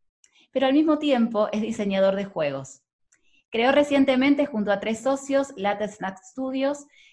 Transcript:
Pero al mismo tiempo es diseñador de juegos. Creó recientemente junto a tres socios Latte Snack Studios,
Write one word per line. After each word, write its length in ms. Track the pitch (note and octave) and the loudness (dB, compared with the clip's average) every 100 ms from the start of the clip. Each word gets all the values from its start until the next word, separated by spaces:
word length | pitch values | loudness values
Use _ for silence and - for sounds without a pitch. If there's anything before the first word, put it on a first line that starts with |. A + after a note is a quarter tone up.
| _ _ _ _ _ | _ _ _ _ _
Pero 140 | C4 C4 | -2 2
al 60 | |
mismo 280 | C#4+ D#4+ D4+ | 4 2 2
tiempo 500 | D4 B3 A3+ G#3 G#3+ | 2 2 2 0 -2
es 100 | G#3+ | -2
diseñador 540 | A3 A3 G3+ F#3+ G3 G3 | -4 -4 -2 2 2 2
de 80 | |
juegos. 580 | G3 F3+ D3 C3+ C3 - _ _ _ _ _ _ _ | -2 -4 -4 -4 -10 -18 _ _ _ _ _ _ _
Creó 240 | A3+ A#3+ | 0 2
recientemente 720 | C#4 D4 C#4 C4+ B3+ C4+ C#4+ C#4+ | 4 4 4 4 4 4 2 0
junto 260 | G#3+ G#3 | -2 -2
a 80 | G3+ | -2
tres 240 | G#3 A3 | -2 -4
socios 460 | C4+ C4+ C#4 C4+ C4+ - | -2 -4 -2 -2 -2 -4
Latte 280 | G3 G3+ G#3 | -2 -2 -4
Snack 340 | - F#3+ F#3+ | -6 -10 -10
Studios, 640 | - - C4 C4 C4+ C#4+ - _ - | -14 -10 -6 -2 -2 -4 -10 _ -20